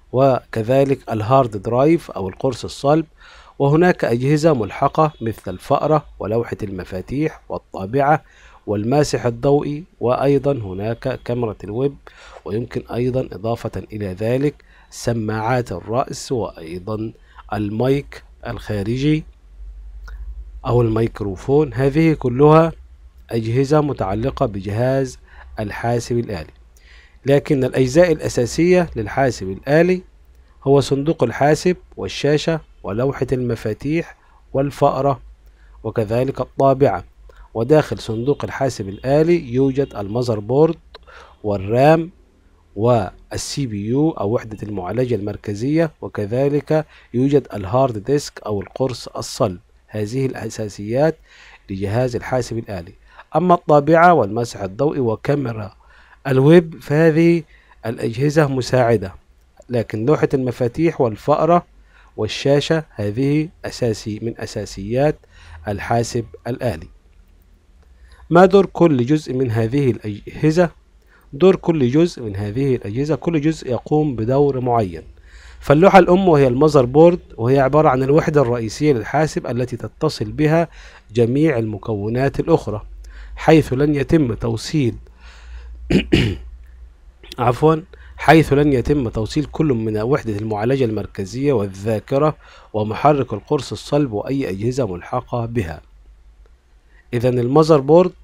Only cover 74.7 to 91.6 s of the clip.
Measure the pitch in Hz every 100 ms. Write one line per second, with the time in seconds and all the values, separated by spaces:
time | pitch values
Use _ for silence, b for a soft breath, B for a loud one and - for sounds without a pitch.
74.7 | 117 98 80 - - b b b b -
75.7 | 143 190 190 180 180 185 147 131 123 151
76.7 | 143 123 143 170 175 - - 117 139 131
77.7 | 147 151 127 131 151 170 147 120 120 113
78.7 | - 151 120 98 143 156 170 - 120 123
79.7 | 117 - - 156 - 107 120 151 165 165
80.7 | B B B B 107 117 135 160 120 110
81.7 | 104 - 104 104 120 135 - 165 160 -
82.7 | 101 - - - b b b - 160 -
83.7 | 127 151 143 131 165 127 101 120 113 -
84.7 | 156 120 107 - b b b b b b
85.7 | b - 185 - - 113 87 - - -
86.7 | - - _ - _ - - 120 117 156
87.7 | 160 - - b b - 160 147 139 147
88.7 | 127 113 147 117 113 107 156 135 - 160
89.7 | 113 110 107 117 143 113 101 110 104 113
90.7 | 135 117 104 98 - 95 120 143 123